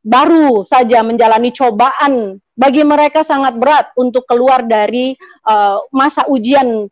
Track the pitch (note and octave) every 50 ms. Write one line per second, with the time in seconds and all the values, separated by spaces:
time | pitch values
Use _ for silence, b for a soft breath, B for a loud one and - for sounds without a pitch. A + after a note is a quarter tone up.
0 | _ G#3+ A#3 B3+ C#4+ E4+ E4+ E4 D#4 C#4+ B3 G#3 F#3+ - - B3+ B3+ A3+ B3 A#3
1 | A3 A3+ A3+ A#3 A#3+ A3 A3+ A3 A#3+ B3 A#3+ - C#4 B3 A3 G#3 A#3+ C#4 B3 C#4+
2 | D4+ C#4+ C#4 B3 A3 G3 F#3+ G3 _ _ _ - B3+ C#4 B3 D4+ D4+ D4 D4 D4
3 | D4+ D4 D4 D#4 D#4 - D#4 C#4 C#4 C4 A#3+ A#3 A#3 C4+ D4+ C#4+ - - _ -
4 | B3 B3+ A3+ B3+ B3 _ A#3+ A#3+ B3 C4 C4 B3+ A#3+ A#3 A3 G#3+ G#3 G#3 A3 B3
5 | B3+ C4 C4 _ - - - _ _ - G#3+ G#3 G#3 G3+ G3 G3+ - - - C4+
6 | C4 G#3 - - - - C#4+ C4 G#3 A#3 C#4 C#4 C4 B3 A3+ G#3+ G#3 G3+